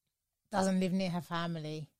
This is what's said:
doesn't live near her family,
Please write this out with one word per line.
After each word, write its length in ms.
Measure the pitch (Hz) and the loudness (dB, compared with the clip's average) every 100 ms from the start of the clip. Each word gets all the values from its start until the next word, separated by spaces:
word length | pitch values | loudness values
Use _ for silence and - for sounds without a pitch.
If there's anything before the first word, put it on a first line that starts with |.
| _ _ _ _ - | _ _ _ _ -4
doesn't 280 | 196 190 185 | 2 4 4
live 140 | 185 | 2
near 160 | 190 185 | 2 0
her 120 | 170 | -2
family, 680 | - 170 170 165 151 156 151 | -4 -4 -2 -4 -6 -8 -10